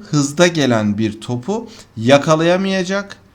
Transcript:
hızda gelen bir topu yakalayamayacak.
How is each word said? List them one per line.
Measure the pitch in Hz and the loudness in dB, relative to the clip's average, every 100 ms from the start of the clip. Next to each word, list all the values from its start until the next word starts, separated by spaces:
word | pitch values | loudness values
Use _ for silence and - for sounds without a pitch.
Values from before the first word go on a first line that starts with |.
| - | -4
hızda | 147 139 147 175 | -2 -2 2 2
gelen | 165 131 113 107 101 | 2 2 2 0 0
bir | 110 104 | -2 -4
topu | - 123 123 220 233 - - 113 | -8 -8 -4 -6 -8 -18 -18 -4
yakalayamayacak. | 113 139 160 156 165 185 190 190 180 196 202 - _ | 4 4 4 2 2 2 0 -2 -2 -4 -6 -16 _